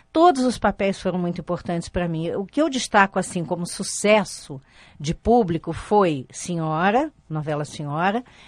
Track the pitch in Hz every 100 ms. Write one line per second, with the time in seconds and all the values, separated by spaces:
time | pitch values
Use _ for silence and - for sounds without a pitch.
0 | _ 311 349 269 254 - 208 202 196 190
1 | 190 175 175 175 165 175 - 170 165 185
2 | 175 160 165 - 196 - 320 262 - 208
3 | 196 196 180 180 160 170 175 - 196 -
4 | 208 214 180 - - 135 - - - -
5 | 143 170 - 240 190 165 - 156 - 208
6 | 185 147 - - - 170 160 156 185 226
7 | 302 - - 156 151 147 151 - 147 147
8 | 180 220 254 -